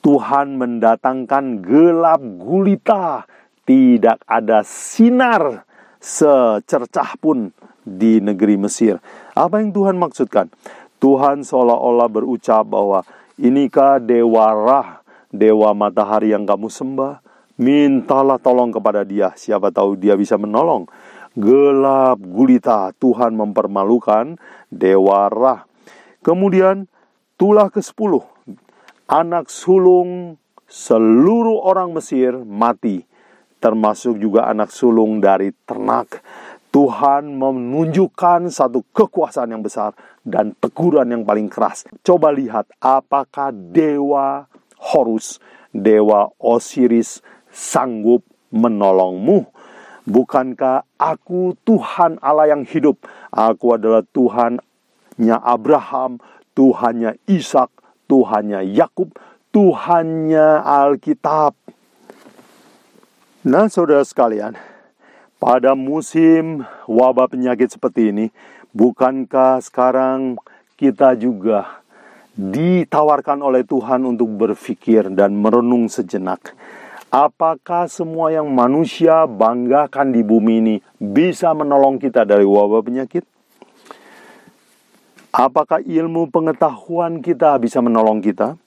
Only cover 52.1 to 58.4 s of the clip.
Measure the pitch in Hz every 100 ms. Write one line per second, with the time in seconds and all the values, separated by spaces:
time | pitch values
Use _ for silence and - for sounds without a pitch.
52.1 | 160 139 151 151 147 123 160 143 - -
53.1 | - - - 110 110 120 117 110 110 -
54.1 | 143 123 117 117 123 _ _ _ _ _
55.1 | - 113 113 123 120 110 151 - 131 127
56.1 | 120 - _ _ - 135 117 117 117 113
57.1 | - - 185 - - 123 _ _ _ _
58.1 | 139 117 107